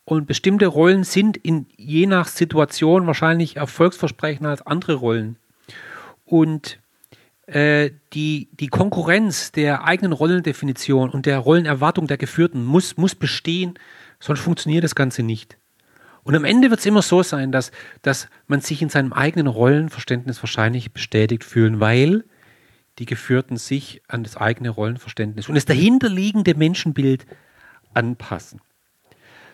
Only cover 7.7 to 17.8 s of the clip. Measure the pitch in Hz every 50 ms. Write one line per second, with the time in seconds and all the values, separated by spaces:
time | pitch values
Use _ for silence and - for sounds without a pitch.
7.7 | 147 147 147 139 151 - _ _ - 156 151 151 156 147 - - - - 151 131
8.7 | - - 185 202 - 180 160 160 175 208 220 202 143 - - - - 160 147 147
9.7 | 143 - - 160 175 185 196 185 156 127 156 165 180 180 160 160 131 - - 139
10.7 | 131 - - - 139 131 127 127 - 135 - 147 139 135 113 139 160 175 165 151
11.7 | 139 127 143 160 175 185 160 139 143 135 143 - - 160 170 165 - 131 117 123
12.7 | 143 185 185 - - - 170 190 - - 160 135 - - - 165 165 180 185 175
13.7 | 180 - _ - - - - - _ _ - - 151 139 - 175 170 - - 156
14.7 | 151 170 160 147 - - 139 131 - - 117 113 113 110 - - _ _ _ _
15.7 | _ _ _ _ _ _ _ _ _ _ _ - 143 156 147 160 208 247 262 254
16.7 | 226 - - 202 214 208 - - 175 185 175 - - 143 135 131 131 131 127 -
17.7 | - -